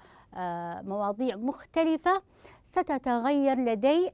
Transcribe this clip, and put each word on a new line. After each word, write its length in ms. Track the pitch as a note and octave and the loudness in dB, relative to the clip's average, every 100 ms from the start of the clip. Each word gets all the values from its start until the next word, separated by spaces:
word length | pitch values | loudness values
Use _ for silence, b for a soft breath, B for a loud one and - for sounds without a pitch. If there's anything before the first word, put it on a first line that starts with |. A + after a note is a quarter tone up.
| b b b | b b b
آه، 480 | - F3+ E3+ E3+ F3+ | -8 -6 -6 -8 -10
مواضيع 540 | G3 G3+ G3+ G#3 B3+ G3 | -6 -4 -2 -2 -2 -2
مختلفة 840 | B3 - - E4 D#4+ D#4+ F4 F#4+ - B B B - | -6 -6 -4 0 2 2 2 0 -2 B B B -6
ستتغير 920 | F#4 F4+ C4+ C4 A#3+ B3 C#4+ C#4 C4 | -2 0 -2 0 0 2 2 2 2
لدي 520 | A#3+ A3 C4 D#4+ F4+ | 0 2 2 4 0